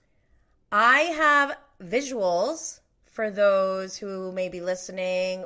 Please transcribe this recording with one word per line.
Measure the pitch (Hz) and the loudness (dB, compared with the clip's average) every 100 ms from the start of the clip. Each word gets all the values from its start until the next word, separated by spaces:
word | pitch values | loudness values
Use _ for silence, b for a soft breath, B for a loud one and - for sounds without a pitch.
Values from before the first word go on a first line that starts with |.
| _ _ _ _ _ _ _ | _ _ _ _ _ _ _
I | 208 233 269 | 2 6 6
have | 330 311 302 285 277 - _ _ | 4 2 4 4 2 -2 _ _
visuals | 185 220 277 254 185 175 220 320 - - _ _ | -4 -2 -2 -2 0 2 0 -2 -8 -14 _ _
for | _ - 214 | _ -6 -6
those | 196 202 196 190 190 190 - | 2 4 4 2 -2 -6 -10
who | 202 190 185 | -10 -8 -8
may | 185 185 | -6 -6
be | 175 | -6
listening | 175 185 - 190 185 185 185 185 | -6 -6 -6 -6 -4 -2 -2 -4